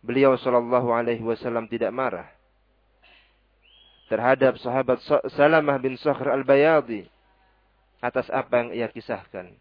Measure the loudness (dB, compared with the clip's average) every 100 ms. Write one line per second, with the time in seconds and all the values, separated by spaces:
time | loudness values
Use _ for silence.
0 | -2 4 4 4 2 0 2 0 2 -2
1 | -2 -4 -4 -4 -4 -6 -6 -4 -4 -4
2 | -6 -6 -14 _ _ _ _ _ _ _
3 | _ _ _ _ _ _ _ _ _ _
4 | _ -2 2 4 2 2 -4 -4 0 -2
5 | 0 -2 -2 2 4 4 2 -2 -4 -4
6 | -4 -2 -2 -2 4 4 6 4 0 -10
7 | -10 _ _ _ _ _ _ _ _ _
8 | -6 -6 -4 -6 0 -2 -2 -6 -8 -8
9 | -10 -10 -10 -16 -16 _